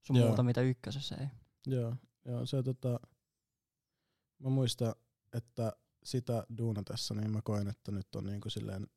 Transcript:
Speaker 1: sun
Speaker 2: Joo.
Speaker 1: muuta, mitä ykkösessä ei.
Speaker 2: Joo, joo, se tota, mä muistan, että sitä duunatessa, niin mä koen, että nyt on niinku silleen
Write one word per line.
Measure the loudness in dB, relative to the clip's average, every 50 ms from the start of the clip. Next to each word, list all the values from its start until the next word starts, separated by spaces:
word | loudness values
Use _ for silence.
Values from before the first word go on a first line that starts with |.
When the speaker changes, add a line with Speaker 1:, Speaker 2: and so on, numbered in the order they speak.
Speaker 1:
sun | _ 6 6
Speaker 2:
Joo. | 8 8
Speaker 1:
muuta, | 8 6 6 4
mitä | 4 4 4
ykkösessä | 4 2 2 _ -4 -8 -6 -6 -6 -6 -6
ei. | -6 -6 -6 -6 -10 -20 _ _ _ _
Speaker 2:
Joo, | -2 0 0 0 -2 -4 -6 _ _ _ _ _
joo, | -6 -6 -4 -4
se | -2 -2 0 0
tota, | 0 -2 -2 -2 -2 -2 -2 -6 _ _ _ _ _ _ _ _ _ _ _ _ _ _ _ _ _ _ _ _ _ _ _ _ _ _ _
mä | 0 2
muistan, | 2 4 4 2 2 2 0 0 0 _ _ _ _ _ _ _ -8
että | -8 -8 -8 _ -2 -2 -2 -2 _ _ _ _ _ _
sitä | -4 -4 -2 0 0 -2 -2 -2 _ -6
duunatessa, | -2 -2 -2 0 -2 -4 -6 -6 -6 -4 -4 -2
niin | -2 -2 0
mä | 0 -2
koen, | 0 0 0 0 0
että | -2 -4 _ _ -6
nyt | -6 -6 -6 _ -8
on | -6 -6
niinku | -4 -6 -6 -6 -6
silleen | -6 -6 -6 -6 -6 -6 -8 -8 _